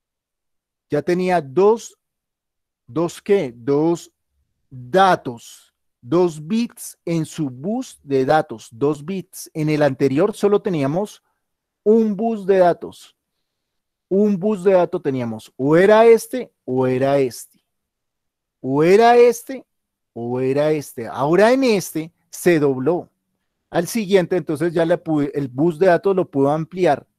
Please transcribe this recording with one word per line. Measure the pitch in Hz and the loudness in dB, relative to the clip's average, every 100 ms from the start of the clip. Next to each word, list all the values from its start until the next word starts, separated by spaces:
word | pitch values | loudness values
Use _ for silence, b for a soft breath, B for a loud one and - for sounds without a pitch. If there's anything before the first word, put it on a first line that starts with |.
| _ _ _ _ _ _ _ _ - | _ _ _ _ _ _ _ _ -8
ya | 147 | -4
tenía | 147 175 185 175 | -2 -2 0 -2
dos, | 139 131 202 226 - _ _ _ _ _ _ _ _ _ - | -2 2 2 2 -4 _ _ _ _ _ _ _ _ _ -10
¿dos | 120 170 - | -6 -4 -4
qué? | - 202 143 | 0 0 0
Dos | 120 117 143 160 170 - _ _ _ _ _ _ | -8 -2 0 0 -2 -8 _ _ _ _ _ _
datos, | 131 123 180 190 175 - 117 - - _ _ _ _ | -20 -4 2 2 2 -2 -14 -16 -20 _ _ _ _
dos | 120 165 180 156 151 | -4 0 0 -2 -6
bits | 220 240 - - - | -4 -4 -8 -20 -14
en | - 165 156 | -6 -4 -4
su | - 147 | -6 -8
bus | 123 156 233 262 - | -8 -8 -8 -8 -14
de | 139 135 | -6 -2
datos, | 131 156 151 113 - | 0 0 -2 -10 -18
dos | 113 143 151 | -6 -4 -4
bits. | 147 190 175 - - | -8 -10 -12 -18 -14
En | 160 151 | -6 -2
el | 151 | 0
anterior | 147 135 139 135 202 | 0 0 -2 0 -2
solo | 208 202 202 | 0 0 0
teníamos | 202 170 135 160 208 - _ _ _ _ _ _ | 0 -4 -4 -4 -6 -12 _ _ _ _ _ _
un | - 226 220 190 | 2 2 2 -2
bus | 226 220 190 | -4 -4 0
de | 196 | 2
datos. | 175 160 85 - - _ _ _ _ _ _ _ _ _ - | 4 2 -6 -18 -20 _ _ _ _ _ _ _ _ _ -4
Un | 190 208 202 | 0 0 0
bus | 208 214 | -2 -2
de | 185 | 2
datos | 185 175 180 | 2 2 -2
teníamos, | 147 131 120 110 - - | -4 -4 -6 -8 -14 -4
o | 135 160 | 2 4
era | 196 214 233 | 6 6 6
este, | 226 - 254 - _ - | 6 2 -10 -10 _ -6
o | 127 131 | -2 0
era | 127 135 143 | 0 0 0
este. | 131 - - _ _ _ _ _ _ _ _ _ _ _ | -2 -6 -20 _ _ _ _ _ _ _ _ _ _ _
O | 131 139 | -4 0
era | 165 202 233 240 | 4 6 6 6
este, | 240 233 - 262 - _ _ _ _ | 6 2 -6 -16 -16 _ _ _ _
o | - 120 123 | -12 -6 -4
era | 131 135 151 | -2 0 0
este. | 156 139 - 113 | -2 -6 -12 -10
Ahora | - 139 175 214 | -4 0 4 4
en | 262 | 4
este | 262 208 - 160 160 _ _ | 2 0 -2 -8 -10 _ _
se | - 180 165 | -4 2 2
dobló | 143 131 131 175 - _ _ _ _ _ _ | 2 0 -2 -4 -6 _ _ _ _ _ _
al | 160 175 | -6 -4
siguiente, | 233 190 196 170 185 | -4 0 0 2 -2
entonces | 160 151 170 | -4 -4 -2
ya | 165 165 | -2 0
le | 170 | -2
pude, | 165 151 143 | -2 -2 -2
el | 147 139 | -4 -6
bus | 123 165 151 | -2 -2 2
de | 190 | 2
datos | 170 196 185 | 2 0 -2
lo | 170 | -2
puedo | 139 139 | 0 0
ampliar. | 156 160 180 170 139 - | 0 -4 -2 0 -2 -6